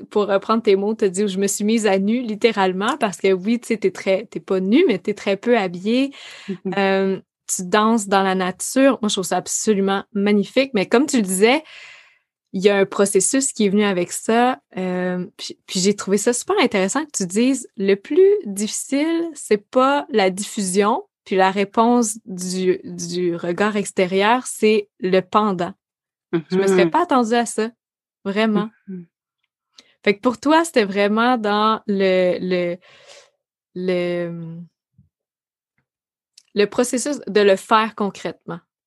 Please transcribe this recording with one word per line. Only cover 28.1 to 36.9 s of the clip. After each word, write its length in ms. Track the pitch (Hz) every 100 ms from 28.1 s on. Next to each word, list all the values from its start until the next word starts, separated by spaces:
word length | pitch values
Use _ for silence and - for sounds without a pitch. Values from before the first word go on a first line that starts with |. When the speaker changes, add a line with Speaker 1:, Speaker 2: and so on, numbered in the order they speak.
| _ 196
Speaker 1:
vraiment. 420 | 202 220 208 220 _ -
Speaker 2:
Mm-hmm. 160 | 185 170 _ _ _ _ _ _ _ _ _
Speaker 1:
Fait 120 | 208 202
que 40 |
pour 180 | 254 226
toi, 280 | 277 320 330
c'était 180 | 254
vraiment 540 | 202 196 202 214 240 254
dans 420 | 208 208 220 220 -
le, 500 | 196 190 185 180 175
le, 340 | 185 180 175 175 _ - - - _ _ _ _ _
le, 840 | 180 185 180 175 175 170 170 165 165 170 _ _ _ _ _ _ _ _ _ _ _ _ _ _ _ _ _ _
le 100 | 202 202
processus 540 | - 254